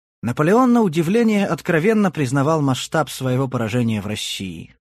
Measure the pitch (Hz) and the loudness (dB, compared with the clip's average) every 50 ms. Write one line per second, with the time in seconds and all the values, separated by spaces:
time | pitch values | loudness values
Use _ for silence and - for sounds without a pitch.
0 | _ _ _ - - 113 123 - 151 170 208 233 262 247 240 240 220 185 143 170 | _ _ _ -8 -6 -6 -2 0 2 4 4 4 4 4 4 4 2 2 2 0
1 | 160 160 208 233 233 220 214 202 196 - 170 - - - 175 156 156 220 220 214 | 0 2 2 2 2 2 2 2 0 0 -2 -4 -2 0 0 2 2 2 2 2
2 | 202 180 - 156 143 120 135 143 131 147 160 160 147 135 127 - - - - 160 | 2 0 0 -2 -2 0 0 0 2 2 2 2 2 0 0 -2 -4 -4 -2 -2
3 | 147 - - - 131 131 127 127 135 127 131 120 113 107 104 123 120 113 110 107 | -2 -2 -6 -6 -4 -2 0 0 -2 -2 -2 -4 -4 -2 -2 0 0 0 -2 -2
4 | 95 104 107 107 - - - - 101 92 82 85 90 - _ _ | -4 -6 -8 -8 -8 -8 -8 -8 -10 -10 -10 -12 -16 -18 _ _